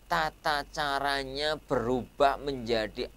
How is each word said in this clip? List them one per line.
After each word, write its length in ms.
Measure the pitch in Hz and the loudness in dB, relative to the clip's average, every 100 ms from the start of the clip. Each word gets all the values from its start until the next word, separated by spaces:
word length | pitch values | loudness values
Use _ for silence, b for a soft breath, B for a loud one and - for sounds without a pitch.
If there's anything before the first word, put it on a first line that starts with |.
| - | -4
tata 560 | 170 156 - 160 147 139 | 0 0 -2 0 0 -2
caranya 880 | - 147 139 139 139 135 135 151 151 | -4 -2 0 0 0 -2 -2 -2 -2
berubah 800 | - 131 113 127 110 - 139 131 | 0 0 2 0 -2 2 4 4
menjadi 720 | 139 135 113 113 107 120 - | -4 -4 0 0 0 -4 -6